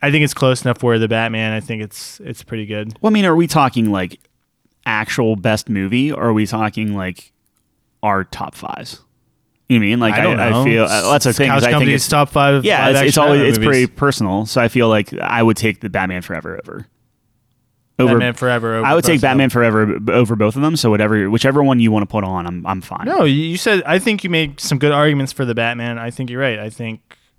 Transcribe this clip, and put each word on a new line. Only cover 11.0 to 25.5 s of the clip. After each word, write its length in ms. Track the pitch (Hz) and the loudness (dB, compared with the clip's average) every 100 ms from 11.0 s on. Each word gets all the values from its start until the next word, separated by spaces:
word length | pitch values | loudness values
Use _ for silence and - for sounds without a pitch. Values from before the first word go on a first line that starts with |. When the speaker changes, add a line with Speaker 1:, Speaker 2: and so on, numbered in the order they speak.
| 92 | 2
Speaker 2:
that's 120 | 143 | 2
the 60 | 131 | 2
Speaker 1:
It's 80 | 113 | 2
Speaker 2:
thing, 80 | 139 | 2
is 60 | |
Speaker 1:
Couch 60 | 139 | 2
Speaker 2:
I 40 | 120 | 2
think 60 | |
Speaker 1:
Company's 220 | 151 139 135 | 4 2 2
Speaker 2:
it's 60 | - | 0
Speaker 1:
top 200 | 147 139 | 0 2
five 340 | 147 139 139 | 2 2 2
Speaker 2:
Yeah, 220 | 208 151 - | 2 2 2
Speaker 1:
live 80 | 139 | 4
Speaker 2:
it's, 40 | |
it's 80 | 143 151 | 4 4
Speaker 1:
action 40 | |
Speaker 2:
always, 160 | 147 143 | 4 4
Speaker 1:
Batman 100 | 135 | 4
Speaker 2:
it's 100 | 110 | 2
Speaker 1:
movies. 100 | 110 | 2
Speaker 2:
pretty 180 | 127 127 | 2 2
personal. 580 | - 143 - 101 98 107 | 0 -2 0 -2 -2 -2
So 140 | 127 | 0
I 80 | 117 | 2
feel 200 | 123 113 | 2 2
like 260 | 107 101 | 2 0
I 280 | - - 117 | -6 -4 2
would 140 | 113 104 | 2 2
take 240 | 113 - | -2 -4
the 80 | 107 | -6
Batman 320 | 98 92 90 | -4 -4 -6
Forever 380 | - 80 82 - | -8 -10 -10 -14
over. 240 | - - - _ _ _ _ _ _ _ _ _ _ - | -14 -18 -18 _ _ _ _ _ _ _ _ _ _ 0
Over 160 | 127 | 4
Speaker 1:
Batman 200 | 117 123 | 4 2
Forever 400 | 117 127 120 113 113 | 0 -2 0 -2 0
over 100 | 131 | 2
Speaker 2:
I 80 | |
would 100 | 165 | 2
take 80 | 165 | 2
Speaker 1:
both 40 | 151 | 2
of 40 | |
them. 60 | 175 | 2
Speaker 2:
Batman 200 | 139 131 | 2 2
Forever 480 | 123 117 110 107 - | 2 2 2 0 0
b-, 120 | 110 | 0
over 220 | 120 110 107 | 2 2 2
both 200 | 107 131 | 0 2
of 60 | |
them. 140 | 151 160 | -2 2
So 140 | 117 | 2
whatever, 400 | 104 107 107 98 | 2 2 0 0
whichever 320 | 117 135 143 | 0 2 2
one 160 | 139 123 | 2 4
you 140 | 113 | 2
wanna 140 | 107 98 | 2 -2
put 180 | 107 | -4
on, 220 | 95 90 87 | -4 -6 -6
I'm, 200 | 90 85 | -8 -6
I'm 140 | 95 | -8
fine. 240 | - - 254 | -8 -10 -4
Speaker 1:
No, 180 | 381 | 0
you, 100 | 151 143 | 2 0
you 120 | 160 180 | -2 -4
said, 260 | 226 196 143 | 0 -2 0
I 120 | 185 | -2
think 260 | 226 208 | 0 -4
you 60 | 180 | -2
made 300 | 165 151 - | -2 -4 -6
some 180 | - 139 | -4 0
good 140 | 147 | 0
arguments 400 | 143 151 143 135 | 2 2 2 -4
for 120 | - | -4
the 80 | 123 | -4